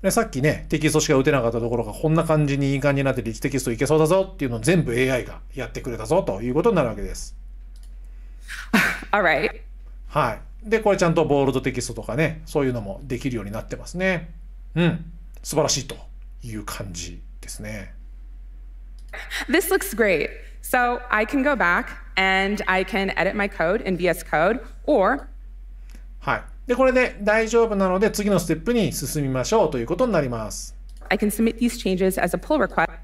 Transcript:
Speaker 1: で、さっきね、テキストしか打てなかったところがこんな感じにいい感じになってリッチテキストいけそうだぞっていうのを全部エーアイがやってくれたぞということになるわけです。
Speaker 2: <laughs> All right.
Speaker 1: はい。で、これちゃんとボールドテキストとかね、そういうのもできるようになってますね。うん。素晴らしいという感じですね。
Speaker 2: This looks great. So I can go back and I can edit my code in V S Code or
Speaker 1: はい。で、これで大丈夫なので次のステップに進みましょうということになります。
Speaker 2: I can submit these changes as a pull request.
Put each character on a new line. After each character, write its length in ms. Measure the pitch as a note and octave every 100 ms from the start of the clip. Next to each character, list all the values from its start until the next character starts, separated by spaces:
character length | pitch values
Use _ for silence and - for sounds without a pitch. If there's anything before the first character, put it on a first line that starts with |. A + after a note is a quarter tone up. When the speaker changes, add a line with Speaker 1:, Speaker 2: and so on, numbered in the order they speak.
Speaker 1:
で、 80 | F#3+
さ 120 | G#3
っ 80 | G#3
き 120 | C3
ね、 240 | C#3+ G#2 -
テ 100 | D#3
キ 120 | D3+
ス 40 |
ト 60 | D#3
し 80 | D3
か 60 |
打 100 | C#3
て 60 | C3+
な 80 | C#3+
か 80 | A#2
っ 40 |
た 80 | A#2
と 100 | A#2
こ 60 | A#2
ろ 80 |
が 80 | A2+
こ 160 | - D#3
ん 60 |
な 100 | D#3+
感 220 | D#3+ D#3 D3
じ 120 | C#3
に 140 | C#3
い 40 | C#3
い 40 |
感 140 | C#3+
じ 80 | C#3
に 40 | C#3
な 60 |
っ 20 |
て 80 | B2+
リ 80 | A2+
ッ 40 |
チ 60 | A2+
テ 100 | C#3+
キ 80 | B2+
ス 60 |
ト 80 | A#2+
い 40 | A2+
け 100 | C#3
そ 100 | D#3
う 20 |
だ 80 | D#3
ぞ 220 | F#3 F#3+
っ 40 | -
て 80 |
い 40 | C#3
う 20 |
の 80 | A#2
を 20 |
全 240 | A#2 F3+
部 100 | B2+
エ 140 | A#2+ C3
ー 40 |
ア 60 | B2+
イ 60 |
が 160 | G2+ - -
や 140 | - A#2+
っ 20 |
て 100 | B2+
く 100 | B2+
れ 60 | A2+
た 100 | A2
ぞ 160 | E3
と 200 | - G2
い 80 | A#2+
う 40 |
こ 80 | C3
と 80 | A#3
に 60 | F#3+
な 60 |
る 60 | B2
わ 80 | G#2
け 60 |
で 120 | G2
す。 220 | F2+ - - - - - - - - - - -
Speaker 2:
<laughs> 800 | - - - - - - - -
All 100 | G3+
right. 280 | F3+ D3 G#3 - - - - - -
Speaker 1:
は 240 | D3 C3 G#2 - -
い。 40 | G#3+
で、 120 | A3
こ 100 | G#3+
れ 60 | F#3+
ち 60 |
ゃ 60 | F3
ん 60 |
と 100 | E3
ボ 180 | D3 C#3+
ー 40 | C3+
ル 60 |
ド 80 | B2+
テ 120 | C#3
キ 80 | B2
ス 80 | -
ト 60 |
と 80 | A2
か 140 | G#2 A#2
ね、 260 | D#3 D#3+
そ 180 | - D3+
う 40 | C3+
い 40 |
う 20 |
の 80 | A#2+
も 200 | G2+ F#2+
で 140 | C3 B2
き 120 | C3+
る 60 | A#2+
よ 60 |
う 20 |
に 80 | G2+
な 100 | G#2+
っ 40 | -
て 100 | -
ま 100 | -
す 100 | F3
ね。 380 | F#3 F3+ E3+ - - - -
う 80 | D#3+
ん。 300 | E3+ E3 - - - -
素 140 | - D3
晴 60 |
ら 60 | C#3+
し 100 | C#3+
い 100 | B2
と 80 | - - - - -
い 100 | A#2+ A2
う 80 |
感 240 | G2+ - G#2
じ 300 | E2+ F2 E2+ - -
で 80 | -
す 120 | -
ね。 340 | G#2+ G#2+ F#2+ - - - - - - - - - - - - - - - -
Speaker 2:
This 220 | D4+ -
looks 260 | F#4+ - G#3
great. 320 | A3 E3 A#2+ - - -
So 380 | - B3+ B3 A#3+ -
I 160 | G#3+
can 180 | A3+ C#4+
go 120 | C4
back 320 | C4 F3 F3+ B3+ - - -
and 460 | F#3+ F#3+ G3 G3+ -
I 180 | F#3
can 300 | F#3+ G3 F#3+ -
edit 180 | E3+
my 140 | G#3 G3+
code 320 | - E3 G#3+ F#3+
in 100 | F3
V 120 | F3+
S 140 | E3
Code 380 | - D3+ F3 A#3+ - - -
or 420 | C#4+ F#3+ C#4 - - - - - - - - - -
Speaker 1:
は 160 | - A2+
い。 60 | - - -
で、 100 | B3
こ 80 |
れ 80 | C4
で 240 | B3+ B3 -
大 260 | G3+ G#3+ A3
丈 160 | A#3
夫 100 | A3 G3+
な 120 | F#3+
の 100 | F#3
で 120 | G#3
次 180 | - G3+
の 100 | F#3+
ス 80 | -
テ 80 |
ッ 80 | D#3+
プ 120 | -
に 180 | A#3+ F3
進 300 | D#3 C#3+ D#3
み 80 | C#3
ま 140 | C3
し 80 | B2
ょ 140 | A3 E3
う 20 |
と 80 | B2+
い 60 |
う 20 | A2+
こ 100 | E3+
と 100 | B3+
に 60 |
な 80 | F3+
り 80 | C3+
ま 220 | C#3+ G#2
す。 260 | - - - - - -
Speaker 2:
I 80 | -
can 140 | G#3
submit 280 | - A3+ -
these 200 | A#3+ -
changes 440 | G3 F#3 F#3+ F#3
as 140 | F3 F#3
a 20 |
pull 240 | - D4+
request. 280 | F#3 - E3 -